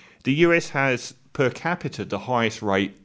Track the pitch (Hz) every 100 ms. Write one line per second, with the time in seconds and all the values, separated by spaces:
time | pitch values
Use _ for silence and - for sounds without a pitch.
0 | - - - 143 170 170 165 147 135 123
1 | - - - - 131 - 165 175 143 -
2 | 95 98 104 123 113 - 107 98 101 -